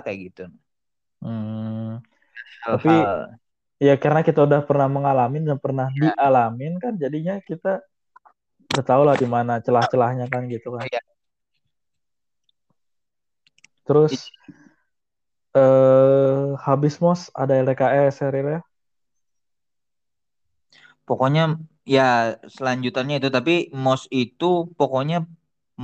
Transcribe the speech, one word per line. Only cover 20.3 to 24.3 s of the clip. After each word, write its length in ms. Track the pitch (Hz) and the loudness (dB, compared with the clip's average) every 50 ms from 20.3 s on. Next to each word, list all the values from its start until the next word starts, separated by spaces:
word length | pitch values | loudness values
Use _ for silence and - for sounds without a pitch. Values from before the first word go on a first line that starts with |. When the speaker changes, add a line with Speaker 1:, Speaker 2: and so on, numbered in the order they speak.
| _ _ _ _ _ _ _ _ _ _ - _ _ _ _ | _ _ _ _ _ _ _ _ _ _ -20 _ _ _ _
Speaker 1:
Pokoknya, 360 | - 120 - 131 135 147 160 165 156 160 160 160 - _ _ _ 127 135 | -6 -2 0 0 2 2 2 2 0 -2 -6 -10 -16 _ _ _ 0 2
ya, 80 | 131 131 127 120 117 117 113 - - - - - | 4 4 4 2 2 0 -2 -4 -8 -14 -20 -12
selanjutannya 580 | - 131 127 127 127 127 123 107 131 127 143 147 135 | -6 -4 -4 -4 -2 -4 -4 -4 -4 -4 -4 -4 -2
itu, 100 | 135 135 131 | -2 -2 -2
tapi 160 | 123 120 160 175 170 - - 135 135 131 | 0 0 0 0 0 -2 -6 -8 -4 -2
mos 180 | 131 131 - - - 135 131 | -2 -2 -2 -4 -4 -4 -4
itu 240 | 120 - | -4 -4